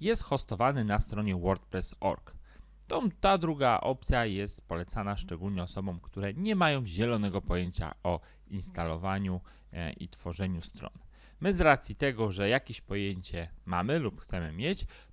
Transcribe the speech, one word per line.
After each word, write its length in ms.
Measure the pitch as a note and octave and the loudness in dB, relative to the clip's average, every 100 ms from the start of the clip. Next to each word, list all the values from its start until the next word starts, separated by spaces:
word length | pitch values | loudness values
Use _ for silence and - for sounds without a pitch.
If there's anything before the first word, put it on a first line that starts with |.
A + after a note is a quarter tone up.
jest 220 | F#3+ A3+ | 0 0
hostowany 640 | - C#3 - F#2+ B2+ C#3+ | 0 -2 -2 2 2 4
na 140 | G#2+ G#2+ | 2 2
stronie 380 | - G#2+ G#2 F2+ | 2 0 0 2
wordpress 580 | F#2 F#2+ - F#2+ - - | 2 2 -2 -6 -6 -2
org. 340 | G2 - - - - - - - - | -2 -2 -6 -18 -18 -20 -20 -18 -6
Tą, 240 | - A3+ | -2 0
ta 280 | - G3 F#3+ | 2 4 4
druga 420 | E3 D3 C3 A2 | 2 4 4 4
opcja 460 | - C3 - B2+ A2+ | 2 0 2 2 2
jest 420 | F#2+ G#2 - - | 0 -4 -6 -6
polecana 480 | F2 F2+ A2+ G2+ G2+ | -4 -2 -4 -2 -4
szczególnie 460 | - E2+ G2 F#2+ | -4 -4 -2 -2
osobom, 380 | F2+ G2 F#2+ F2 | -4 -4 -6 -6
które 340 | - G2 G2 | -8 -6 -4
nie 220 | B2+ G#3 G3 | -2 0 4
mają 300 | D#3+ C#3 A2 | 4 4 0
zielonego 560 | E2+ A#2+ A2+ G2+ F#2+ | 0 2 2 2 0
pojęcia 520 | - F2+ F2 - D#2+ - | 0 0 0 -2 -6 -4
o 180 | F2+ E2+ - - - | -2 -2 -4 -20 -10
instalowaniu, 920 | G2+ - F2 E2 E2 F#2+ G2 G2 F#2 - - - | -8 -6 -4 -4 -2 -2 -2 -2 -4 -6 -18 -14
e, 200 | - D#2+ | -8 -8
i 160 | - F2 | -8 -12
tworzeniu 540 | - F2 E2+ F#2+ F2 | -10 -8 -4 -4 -4
stron. 300 | - - - - - - - - | -8 -12 -14 -14 -20 -20 -20 -4
My 140 | F3+ | 0
z 60 | F3+ | 6
racji 360 | D#3 C3+ - - | 6 6 2 -2
tego, 360 | C#3 A2+ G#2+ | 0 2 0
że 160 | F#2 G2+ | 2 2
jakieś 320 | C3 - A2+ | 2 0 -10
pojęcie 680 | - G2+ G2+ F#2 - F2 F2 - | -6 -2 -2 -4 -6 -8 -8 -10
mamy 340 | - F2 G#2 D#3+ | -4 -2 0 0
lub 220 | A#2+ - | -2 -6
chcemy 320 | - F#2 E2 | -6 -6 -4
mieć, 340 | D#2+ D3 G3 - - - | -4 -4 -4 -6 -10 -20